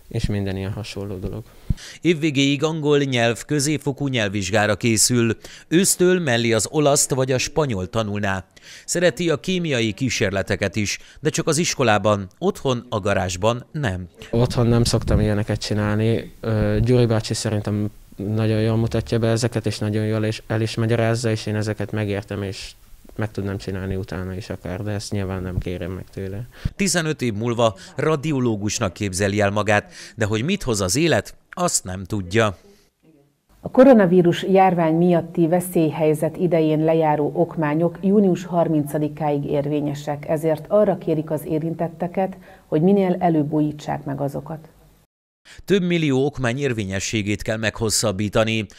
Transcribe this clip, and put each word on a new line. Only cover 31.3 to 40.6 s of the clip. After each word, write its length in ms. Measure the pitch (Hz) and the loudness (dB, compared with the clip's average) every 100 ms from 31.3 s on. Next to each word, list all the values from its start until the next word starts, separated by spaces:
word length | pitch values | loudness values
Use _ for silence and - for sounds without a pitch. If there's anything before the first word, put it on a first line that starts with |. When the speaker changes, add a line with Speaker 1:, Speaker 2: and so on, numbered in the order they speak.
| - _ | -10 _
Speaker 2:
azt 320 | - 175 - | -4 -2 -2
nem 200 | 95 92 | -4 -10
tudja. 540 | 95 107 92 107 110 90 - - _ _ _ _ _ _ _ _ | -8 -8 -2 2 2 0 -14 -20 _ _ _ _ _ _ _ _
Speaker 3:
A 120 | - | 0
koronavírus 720 | - 262 240 185 185 175 170 | 6 10 10 8 6 6 4
járvány 520 | 185 190 190 175 160 160 | 4 6 6 4 2 4
miatti 520 | 175 170 165 - 165 | 4 4 2 0 2
veszélyhelyzet 880 | 180 180 180 160 143 156 151 160 160 | 2 2 2 2 2 2 2 0 0
idején 460 | 180 165 156 151 | 0 2 4 4
lejáró 480 | 156 165 156 151 147 | 4 4 2 2 0
okmányok 640 | 147 165 - 151 151 170 170 | 0 0 0 0 2 0 0
június 440 | 190 202 196 180 - | 2 4 4 2 0
harmincadikáig 1000 | 170 165 156 147 160 151 151 151 147 143 | 0 2 0 0 -2 -4 -2 -2 -2 -2
érvényesek, 840 | 147 143 151 143 143 - 147 - | -2 -2 -2 -4 -6 -6 -8 -4
ezért 360 | 160 160 151 | -2 0 -2